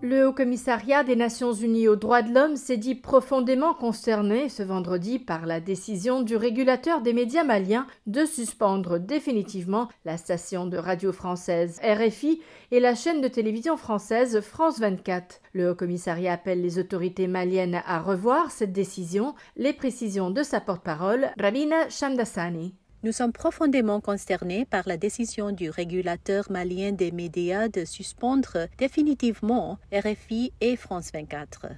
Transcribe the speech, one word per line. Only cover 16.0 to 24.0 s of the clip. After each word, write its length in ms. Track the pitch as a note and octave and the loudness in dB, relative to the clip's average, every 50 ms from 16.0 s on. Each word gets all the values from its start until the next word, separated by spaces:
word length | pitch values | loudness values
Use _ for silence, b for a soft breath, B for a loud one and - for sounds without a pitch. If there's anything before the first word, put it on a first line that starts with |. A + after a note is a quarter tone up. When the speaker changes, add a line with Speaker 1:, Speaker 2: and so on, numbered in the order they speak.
| - F#3+ E3 E3+ F3+ F3+ F3 | -2 -4 -2 0 0 0 0
Speaker 1:
appelle 260 | E3+ - G3 F#3 F3+ | -2 0 -2 0 0
les 180 | F3 F3 E3 F3+ | 0 0 0 -2
autorités 480 | F3+ F#3 G3+ F3+ F3 F#3 F3+ - F#3 | -2 -2 -2 -2 -2 -2 0 -2 -2
maliennes 540 | F3+ F#3 F#3 F3+ F3+ F#3 F#3+ F#3 F3+ F3 F3 - | 0 0 0 0 2 2 2 2 2 -2 -2 -2
à 120 | - F3+ E3 | -2 -4 -2
revoir 520 | D#3+ F#3 G3 F3+ F#3+ A#3+ B3+ D#4 F4 D4 | 0 0 -2 2 2 4 4 4 2 0
cette 220 | - - A3 G3+ | -2 -4 -4 -2
décision. 640 | F3+ G3 F#3+ F3+ - - F3+ E3 F3 G3+ A3+ C#4+ C#4+ B B B B | 0 -2 -2 -4 -4 -8 -8 -2 -2 -2 -2 -2 -4 B B B B
Les 160 | - A#3 C#4 | -2 0 0
précisions 580 | D4 D4 - C4 A#3 - A#3 G#3+ F#3+ G3 F#3+ F3 | 0 0 -4 -4 -4 -2 -6 -4 -2 -2 -2 0
de 120 | F#3+ C4+ | 0 -2
sa 180 | D4 - - G#3 | -2 0 -2 -4
porte-parole, 680 | - - F#3 E3+ _ F#3 D#3 D3+ F3+ G3 G#3+ B3+ C4+ - - G#3 | -2 -2 -6 -4 _ -8 -6 -2 0 0 2 2 0 -2 -2 0
Ravina 480 | G3+ G3+ G#3 C4+ D4+ D4+ D#4 D#4+ D#4+ - | 0 0 2 2 0 2 2 2 0 0
Shamdasani. 840 | - - D4 C#4 C4+ B3 A#3 - - G3 E3+ F3 F3 E3 E3 F#3 - _ _ _ - - | -2 -4 -2 -2 0 0 -2 -2 -2 -4 -4 -4 -4 -6 -8 -10 -12 _ _ _ -18 -6
Speaker 2:
Nous 100 | - A3 | -4 -4
sommes 220 | A3 - B3 A#3 A3+ | -2 0 0 -2 -2
profondément 680 | - - E4 - - E4 D4 C4 C4+ A3+ G#3 G#3 G#3 | 0 -2 -2 0 2 2 2 4 4 2 2 0 0